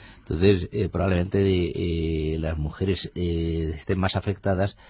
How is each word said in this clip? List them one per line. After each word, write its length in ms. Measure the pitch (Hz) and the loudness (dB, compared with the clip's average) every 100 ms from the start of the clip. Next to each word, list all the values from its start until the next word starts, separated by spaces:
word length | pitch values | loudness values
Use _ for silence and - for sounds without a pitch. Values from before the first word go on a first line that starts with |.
| - - | -20 -14
Entonces, 500 | - 78 95 95 - | -4 4 6 6 2
eh, 180 | 104 92 | -2 -2
probablemente, 520 | 85 92 90 90 98 | 0 2 2 2 2
eh, 960 | 98 92 85 - 85 82 80 80 78 80 | 2 2 0 -2 -2 -2 0 0 -2 -2
las 180 | 80 78 | -2 -2
mujeres, 540 | 76 - 95 92 - - | -4 -2 -2 -2 -4 -4
eh, 560 | 87 85 82 82 80 | -2 0 -2 -2 -4
estén 240 | 76 - 95 | -4 -4 -2
más 160 | 95 | 0
afectadas 600 | 95 104 95 98 92 101 - | 0 -2 -2 -2 0 -2 -4